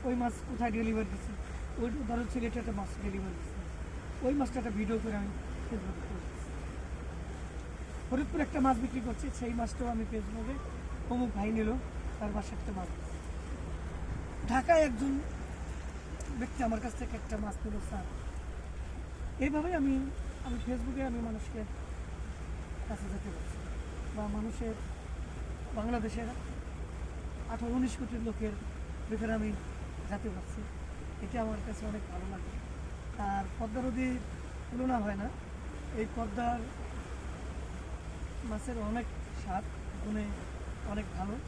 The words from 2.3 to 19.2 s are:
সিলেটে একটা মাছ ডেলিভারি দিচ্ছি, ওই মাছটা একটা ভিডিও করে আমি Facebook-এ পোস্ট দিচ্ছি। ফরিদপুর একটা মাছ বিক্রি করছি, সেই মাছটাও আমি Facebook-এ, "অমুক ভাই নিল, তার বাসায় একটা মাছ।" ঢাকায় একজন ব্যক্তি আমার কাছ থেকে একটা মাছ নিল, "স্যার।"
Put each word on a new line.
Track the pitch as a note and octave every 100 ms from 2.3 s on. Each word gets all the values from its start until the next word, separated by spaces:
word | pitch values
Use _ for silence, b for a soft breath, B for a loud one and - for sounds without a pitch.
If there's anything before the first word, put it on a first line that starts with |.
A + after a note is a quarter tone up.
সিলেটে | B3+ A#3 A#3+
একটা | A3+
মাছ | G3+ G3 - G3+
ডেলিভারি | G3 F#3+ F3+
দিচ্ছি, | - - - - - - - - B3+
ওই |
মাছটা | C#4+ C4 C4
একটা | A#3 G3+
ভিডিও | G#3+ A3+
করে | A3 G#3
আমি | G3+ - - - -
Facebook-এ | A3+ F#3 F3+ F#3
পোস্ট | F#3 -
দিচ্ছি। | - - - - - - - - - - - - - - - - - -
ফরিদপুর | B3+ D4 E4+
একটা | C#4+ D4+
মাছ | C4 B3
বিক্রি | B3+ B3+ A#3+
করছি, | A3+ C#4 A#3+
সেই | A#3+
মাছটাও | A#3 A#3 - A#3+ A3+
আমি | A3
Facebook-এ, | A3 G3 A3 A3 C#4 - - - - -
"অমুক | A#3+ B3 G3+
ভাই | G#3
নিল, | A3+ G#3+ B3+ - - - -
তার | G#3 G3+
বাসায় | G3 G3+
একটা | - F#3+
মাছ।" | F3+ - - - - - - - - - - - - - - - -
ঢাকায় | A#3+ B3+ E4 D4+
একজন | A3 C#4 C#4 D4 - - - - - - - - - - A#3+
ব্যক্তি | A#3+ -
আমার | A#3+ A3
কাছ | A3+ G#3
থেকে | A3+ A3+
একটা | - A3
মাছ | G#3 G3 A3
নিল, | G#3 G3+
"স্যার।" | G3+ F#3+ F3 - - - - - - - - - -